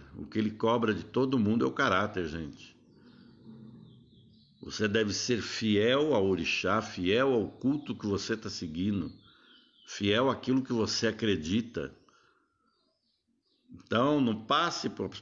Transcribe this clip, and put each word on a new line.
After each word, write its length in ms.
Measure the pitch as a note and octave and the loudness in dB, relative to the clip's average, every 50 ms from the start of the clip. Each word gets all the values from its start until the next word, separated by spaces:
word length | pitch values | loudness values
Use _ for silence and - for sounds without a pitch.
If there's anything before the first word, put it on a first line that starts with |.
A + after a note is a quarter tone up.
| - - - | -14 -16 -16
O 100 | - - | -16 -14
que 120 | - - G#2+ | -6 -2 -2
ele 140 | G#2+ G#2+ | 0 0
cobra 420 | G#2+ - - A2+ A#2 A#2+ A2+ G#2+ G#2 | -2 0 0 2 2 2 2 0 0
de 80 | - | -2
todo 380 | - - - A#2+ C3 C3 C3+ B2+ | -4 -2 0 0 2 2 2 2
mundo 240 | G#2+ G#2 A2 A#2 C3 | 4 4 4 2 2
é 40 | C3 | 0
o 40 | |
caráter, 560 | C3 - C#3 B2 F#2+ F#2 G#2 G#2 - F#2 F2 D#2 | 0 0 2 2 4 2 2 0 -2 -4 -4 -4
gente. 480 | D#2 E2 D#2+ C#2+ - - - - - _ _ - - - - - - - - - - - - - A2 - - - - - - - - - - - - - - - - - - _ _ _ | -4 -6 -8 -10 -12 -16 -20 -20 -20 _ _ -20 -20 -20 -20 -20 -20 -20 -20 -20 -20 -20 -20 -20 -20 -20 -20 -20 -20 -20 -20 -20 -20 -20 -20 -20 -20 -20 -20 -20 -20 -20 -20 _ _ _
Você 260 | - - - - G#2+ | -16 -12 -4 -2 0
deve 260 | G#2 G2 A2+ A2 G#2 | 0 2 2 0 0
ser 300 | F#2 - - - B2 G#2 | -2 -2 -2 -2 -2 -2
fiel 720 | - - - - A2+ A2 G#2 G2+ G#2+ A#2 B2+ C#3+ D3+ D#3 C3+ | -4 -6 -6 -2 0 2 4 4 4 4 4 2 2 2 2
ao 100 | G#2+ G2 | 4 4
orixá, 560 | G2 F#2+ E2+ D#2+ - - - - F#2 G2 A2 | 2 2 2 0 -2 -2 0 0 2 2 0
fiel 520 | G#2+ - - - F2+ F2+ G2+ A#2+ C3+ C#3 | 0 -4 -6 -2 0 2 4 4 4 4
ao 160 | B2+ A2+ F#2+ - | 2 2 0 -2
culto 480 | - - - C3 D3 D3 C#3+ - A#2 | -4 -2 0 0 0 0 -2 -6 -8
que 100 | - - | -6 -2
você 300 | G#2 G2 F#2+ - - A2+ | -2 -2 -2 -2 -4 -4
tá 120 | A2 - G#2 | -4 -6 -8
seguindo, 640 | - - - D#2+ D#2 E2+ F#2 G#2 G2+ F#2+ D#2+ F2 - - - - - _ _ - - - _ _ _ _ _ | -8 -8 -8 -6 -4 -2 0 0 0 0 -2 -4 -8 -14 -20 -20 -20 _ _ -20 -20 -20 _ _ _ _ _
fiel 440 | - - - G#2 G2+ G2+ A2+ C3 C3+ | -16 -6 -2 0 2 4 4 2 2
àquilo 320 | A#2 - - B2+ C3 C3 | 0 0 0 0 0 0
que 100 | C3 - | 0 0
você 360 | B2 A2+ G#2+ G#2 - - A#2 A2 | 0 0 0 0 0 0 0 0
acredita. 840 | G#2+ - A#2 G#2+ G2 E2+ D2+ D#2+ G2 A#2+ A2 - - E2+ C#2+ C2+ D2 - _ _ _ _ _ _ _ _ _ _ _ _ _ _ _ _ _ _ _ _ _ _ _ _ _ _ _ _ _ _ _ _ _ _ | 0 0 0 0 2 0 0 0 0 0 -2 -2 -6 -8 -8 -8 -10 -16 _ _ _ _ _ _ _ _ _ _ _ _ _ _ _ _ _ _ _ _ _ _ _ _ _ _ _ _ _ _ _ _ _ _
Então, 520 | - F2 - - - A2 B2 D3 D3+ D3 | -20 -20 -8 -2 0 2 2 2 2 2
não 240 | C3 A#2 G#2+ G#2+ G#2+ | 2 0 0 -2 -2
passe 440 | - C#3 D3+ E3+ E3+ - - - A2+ | 0 2 2 2 0 -2 -4 -6 -6
pro-, 220 | - - G2+ F#2 - - | -4 -4 -6 -6 -8 -10